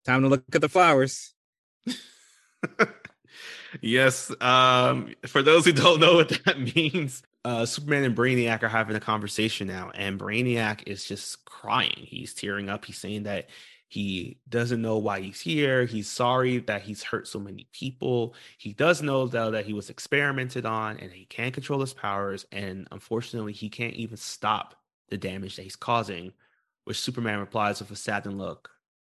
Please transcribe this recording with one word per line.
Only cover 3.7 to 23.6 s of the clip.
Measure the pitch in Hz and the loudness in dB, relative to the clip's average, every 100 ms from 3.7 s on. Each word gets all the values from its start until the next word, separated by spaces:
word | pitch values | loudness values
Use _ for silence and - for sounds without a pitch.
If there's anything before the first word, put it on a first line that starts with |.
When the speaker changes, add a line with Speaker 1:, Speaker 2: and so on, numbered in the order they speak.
| - | -6
Speaker 2:
Yes. | 113 123 131 123 - - | 2 6 6 4 -6 0
Um, | 123 127 127 127 127 127 80 - - | 6 8 8 8 6 2 -4 -12 0
for | 143 | 4
those | 139 170 | 8 8
who | 160 | 8
don't | 139 165 156 | 6 6 8
know | 165 170 | 8 8
what | - - 196 | 6 2 0
that | 143 | 0
<laughs> | 117 165 | 0 0
means, | 156 180 139 - _ _ 123 | 0 -2 -4 -8 _ _ -4
uh, | 117 117 | -2 -2
Superman | - 147 143 | -4 -2 0
and | 135 113 | 2 2
Brainiac | 127 123 117 110 | 2 2 2 0
are | 113 | 0
having | 113 110 107 | 0 0 -2
a | |
conversation | - 107 104 - 107 - 95 | -2 -2 -2 -2 -2 -2 -6
now, | 95 90 - | -8 -10 -8
and | 98 98 | -6 -6
Brainiac | 98 110 123 117 107 107 - | -4 -2 0 0 0 -4 -8
is | 95 - | -10 -8
just | 101 - - - | -10 -10 -14 -18
crying. | - 110 120 - - | -14 -2 0 0 -4
He's | - - - | -10 -14 -12
tearing | - 202 101 98 | -10 -6 -6 -6
up. | 104 | -8
He's | - - | -10 -12
saying | 95 104 | -8 -8
that | 101 98 - - - - _ | -6 -8 -8 -20 -20 -20 _
he | 101 98 95 87 - - | -6 -4 -4 -8 -14 -6
doesn't | 120 120 117 | -2 0 -2
know | 113 110 | 0 0
why | 107 98 | 0 -4
he's | 95 - | -6 -10
here. | 165 151 143 131 123 | -4 0 2 2 0
He's | 110 101 | -4 -6
sorry | - 123 127 127 123 | -2 0 2 2 0
that | 113 101 | -2 -6
he's | 107 101 | -6 -12
hurt | - 113 - | -6 -8 -6
so | 104 | -10
many | 101 101 - | -10 -14 -18
people. | - 131 127 135 120 117 - - _ | -10 -10 -6 -2 -2 -2 -8 -20 _
He | 107 | -12
does | 104 175 156 | 0 2 2
know, | 147 135 127 | 2 0 0
though, | 117 110 | 0 0
that | 110 101 | -2 -4
he | |
was | 104 - | -8 -8
experimented | - - 143 143 135 127 127 113 | -12 -2 0 2 -2 -4 -6 -4
on | 110 110 107 | -4 -4 -8
and | 92 | -14
he | 92 | -18
can't | - - 123 | -16 -6 -6
control | 131 131 139 | -6 -4 -4
his | 131 | -4
powers. | - 104 101 101 98 - | -4 -4 -2 -4 -6 -10
And | 98 98 95 - | -8 -8 -10 -12
unfortunately, | 92 - 113 123 120 107 | -16 -6 -6 -4 -8 -8
he | 104 | -8